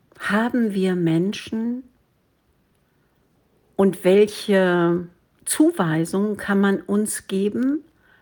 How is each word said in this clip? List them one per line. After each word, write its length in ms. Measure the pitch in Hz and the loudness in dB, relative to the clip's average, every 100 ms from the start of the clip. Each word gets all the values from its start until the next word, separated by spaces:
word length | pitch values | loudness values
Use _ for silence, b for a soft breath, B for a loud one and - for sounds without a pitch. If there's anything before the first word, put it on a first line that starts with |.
| _ - | _ -12
haben 540 | - 208 240 247 220 | -2 0 0 0 -2
wir 220 | 196 190 180 | 0 -2 0
Menschen 880 | 165 165 190 - - 226 233 247 - _ _ _ _ _ _ _ _ _ _ _ _ _ _ _ _ _ _ - | 2 2 0 -4 -8 -6 -6 -6 -12 _ _ _ _ _ _ _ _ _ _ _ _ _ _ _ _ _ _ 0
und 260 | 196 170 | 0 2
welche 1040 | 180 196 208 - - 190 185 175 170 175 175 _ _ _ - | 2 4 4 0 0 2 2 2 2 0 -6 _ _ _ -8
Zuweisungen 920 | - 311 339 170 160 165 196 208 196 | 2 2 2 -2 0 -2 -2 -2 -4
kann 240 | - 202 | -2 0
man 220 | 196 196 | 2 0
uns 460 | - 208 214 - - | -2 -2 -2 -6 -6
geben 560 | 190 208 226 262 302 - b b b | -2 -2 -2 -2 -2 -8 b b b